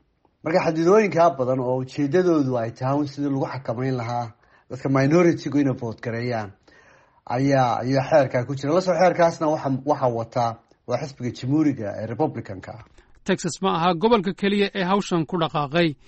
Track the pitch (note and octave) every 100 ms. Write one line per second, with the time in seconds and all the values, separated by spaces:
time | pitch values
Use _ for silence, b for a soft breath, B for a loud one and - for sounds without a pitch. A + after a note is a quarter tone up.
0 | _ _ _ _ D#3+ F3 E3+ D#3+ E3 G#3
1 | G#3 D#3 E3+ C3+ B2+ C3 B2+ B2+ B2+ -
2 | C#3+ F3 F3+ D#3+ C3 B2 A2+ - C3 C#3+
3 | D3 C#3+ C#3+ C3+ D3+ B2+ C3 A#2 C3+ B2+
4 | A2+ A#2+ A#2 - b b - B2+ C#3 C3+
5 | C#3 E3 F3 D3+ D3 C#3 C#3 B2 A#2 A2
6 | B2 A2+ B2 A2+ G2+ - b b b b
7 | b b - B2 C#3 C3+ B2+ G#2+ A#2+ C3+
8 | C3+ D#3 C3 B2+ B2 C3+ C#3+ E3+ F#3 E3
9 | F3+ E3+ E3+ E3+ D#3 D#3 C#3 C3 C#3+ C#3
10 | C3 A2+ A2+ B2+ A#2 A2+ _ _ - A#2+
11 | D3 - B2 - B2+ D3+ D3+ A2 G#2 G2+
12 | A2 A#2+ D#3 B2+ A2 F#2 - A2+ - b
13 | b - - F#3 E3+ - F#3+ F3 F3 E3
14 | A3 A#3 F#3 F3+ G3+ G3+ G3 G3+ F3+ G3+
15 | - F3 D#3+ F3+ D#3 D#3 C#3+ D#3+ E3 C#3